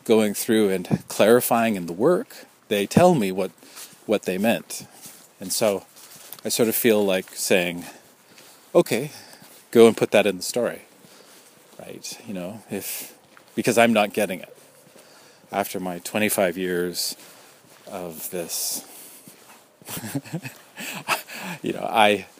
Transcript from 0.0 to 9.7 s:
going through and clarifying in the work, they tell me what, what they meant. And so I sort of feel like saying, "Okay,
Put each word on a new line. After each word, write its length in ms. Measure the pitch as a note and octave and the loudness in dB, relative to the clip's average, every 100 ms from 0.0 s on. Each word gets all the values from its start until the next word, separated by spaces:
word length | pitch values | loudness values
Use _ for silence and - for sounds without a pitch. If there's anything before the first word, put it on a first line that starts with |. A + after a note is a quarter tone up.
| - | 2
going 260 | A2 G#2+ | 4 2
through 380 | G2 - A2 G#2 | -2 0 2 2
and 340 | F#2+ F2+ - - | 0 -2 -4 -4
clarifying 680 | - G#2 B2 - A#2 A2+ G2 | 2 6 6 4 2 2 -2
in 80 | |
the 80 | F2 | -6
work, 540 | E2+ C#3 F3+ - - - _ - | 0 2 2 -2 -14 -20 _ -4
they 180 | G#2 G2+ | -2 0
tell 280 | - F3+ | 4 6
me 160 | D#3+ G2 | 6 0
what, 180 | F#2 F#2 - - - - - - | -2 -6 -8 -20 -20 -20 -14 -2
what 160 | G#2 | -2
they 160 | - F#2 | 0 0
meant. 480 | A2+ F#2+ - - - - - - - _ | 0 0 -4 -14 -16 -20 -20 -20 -20 _
And 120 | F#2+ | -8
so 320 | - A2 F#2+ - - - - - - | -2 0 0 -6 -20 -20 -20 -20 -12
I 40 | A2 | -6
sort 200 | - A2+ | 0 0
of 60 | |
feel 300 | - A#2 G#2 | 2 4 4
like 300 | G2+ F#2 - | 2 0 -4
saying, 500 | - - G2 F2 F2 F2 - - _ _ - - - _ | -8 0 2 0 -6 -12 -18 -20 _ _ -20 -20 -20 _
"Okay, 360 | F3 E3+ A#2 D3 - - - - - _ | 2 2 0 -4 -10 -20 -20 -20 -20 _